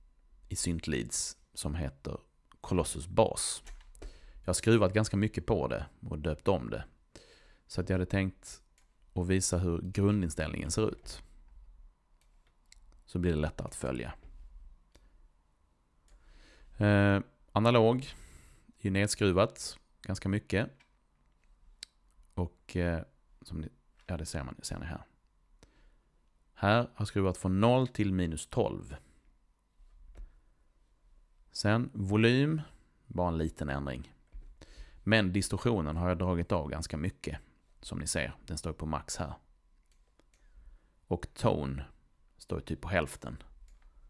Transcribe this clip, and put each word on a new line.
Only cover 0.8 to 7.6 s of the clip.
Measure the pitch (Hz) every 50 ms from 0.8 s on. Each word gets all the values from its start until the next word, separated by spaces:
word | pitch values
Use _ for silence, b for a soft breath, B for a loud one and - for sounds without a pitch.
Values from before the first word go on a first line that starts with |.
| - 82 71 60 57 - - - - - - _ _ _ -
som | - - 78 73
heter | 82 - - - - - - - - - _ _ _ _ _ - -
Colossus | - - 92 87 82 - - 80 82 92
Bass. | 90 - 113 - - - - - - - - - - - - - - - B B B B B B B B
Jag | B
har | 92 90
skruvat | - - 110 117 110 101 90
ganska | 95 107 107 - -
mycket | 98 107 - - - -
på | - 110 82 67 62
det | 58 - - - - -
och | - 65 78 76
döpt | 73 80 76 - - -
om | 95 78 58 53
det. | 53 - - - _ _ _ _ B B B B B B B B B B